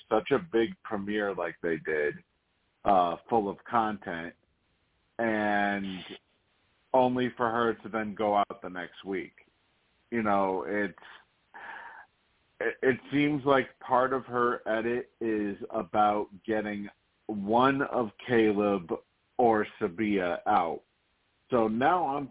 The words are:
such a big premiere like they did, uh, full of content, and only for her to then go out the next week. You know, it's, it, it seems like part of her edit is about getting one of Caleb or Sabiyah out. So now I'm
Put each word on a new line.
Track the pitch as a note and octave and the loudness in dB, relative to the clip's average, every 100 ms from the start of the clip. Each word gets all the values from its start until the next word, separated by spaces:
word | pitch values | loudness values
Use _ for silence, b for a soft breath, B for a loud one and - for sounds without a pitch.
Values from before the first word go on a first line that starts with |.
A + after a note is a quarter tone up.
| - | 0
such | - - | 0 2
a | C3 F2 | -2 0
big | A2+ A2+ F#2+ | 0 0 -2
premiere | - G#2+ G2 G#2+ G2+ | -8 -6 -4 -2 -2
like | F2+ E2+ E2 | -2 -6 -6
they | E2+ D#2+ D#2 | -4 -2 -2
did, | D#2 D2 D2+ - _ _ _ _ _ | -2 -2 -4 -12 _ _ _ _ _
uh, | G2+ G2 F2 E2+ - | 2 4 4 -2 -2
full | A#2 G2 | 0 0
of | F2+ | -4
content, | - A#2 G#2+ G#2 - E2+ E2+ - _ _ _ _ _ _ _ - | -4 0 0 -4 -8 -8 -10 -14 _ _ _ _ _ _ _ -4
and | A2+ G#2+ G#2 G#2 G2+ G2+ G2 F#2 - - _ _ _ _ _ _ _ | -2 0 0 2 0 -2 -4 -8 -12 -18 _ _ _ _ _ _ _
only | C3 B2+ B2+ B2 A2+ | 2 2 2 -2 0
for | A#2+ | 0
her | A#2 A#2 | 2 0
to | G#2+ G#2+ | 0 -6
then | A2 G#2+ | -6 -6
go | G2 G#2+ G2+ | -2 2 2
out | G2+ - | 2 -4
the | F2+ | -12
next | F2+ E2 - F#2 | -10 -12 -12 -8
week. | F#2+ - - _ _ _ _ _ _ _ | -8 -8 -14 _ _ _ _ _ _ _
You | A#2 | -2
know, | G#2+ G2 F#2+ F#2 C#2 | 0 2 2 0 -2
it's, | G#2 G2 - - - _ _ _ B B B B B - _ _ _ _ - | -4 -4 -6 -20 -20 _ _ _ B B B B B -20 _ _ _ _ -8
it, | A2+ - | -6 0
it | B2+ A#2+ - | 2 0 0
seems | C#3 D3 D3+ | 0 2 0
like | C3 C3+ A#2+ - | 2 2 2 -8
part | - B2+ B2+ | 0 2 2
of | C3 A#2 | -2 -4
her | B2 A#2+ B2 - | 0 0 0 -2
edit | A2 A#2 A#2+ - _ | -2 -2 -4 -6 _
is | A2+ G#2+ G#2 F#2+ A#2+ | -4 -2 -2 -6 -8
about | A2 F#2 A2 G#2 G#2 G2+ F#2+ - | -6 -2 2 4 2 -2 -8 -4
getting | G#2+ G#2 G#2 G2+ - _ _ - | -2 -2 -6 -10 -14 _ _ -8
one | G#2+ G2 A#2 C3 C#3 | -6 0 4 4 2
of | C#3 A#2+ A2 - - | -2 -2 -4 -6 0
Caleb | A#2+ A2 G2+ G#2 G2 E2 - - _ _ - | 4 4 4 2 0 -2 -8 -10 _ _ 0
or | A#2+ A2 G#2 - | 2 4 0 -4
Sabiyah | G#2+ E2+ A2 G2 F2+ F2 G2 | -6 -2 0 0 0 -2 2
out. | G#2 E2+ D2 - _ _ _ _ _ _ | 2 2 -4 -10 _ _ _ _ _ _
So | B2+ A2 | 0 2
now | A2 C#3 F3+ D3+ | 2 2 2 0
I'm | C#3 C#3 | -4 -6